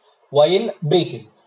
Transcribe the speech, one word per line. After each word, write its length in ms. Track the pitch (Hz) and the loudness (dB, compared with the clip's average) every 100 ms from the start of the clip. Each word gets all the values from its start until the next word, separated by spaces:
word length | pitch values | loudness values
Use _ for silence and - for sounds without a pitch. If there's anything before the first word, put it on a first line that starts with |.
| _ _ - | _ _ -4
while 420 | 143 156 196 226 - | 2 2 2 -2 -6
braking. 440 | 151 175 123 113 - _ | -2 0 -2 -8 -18 _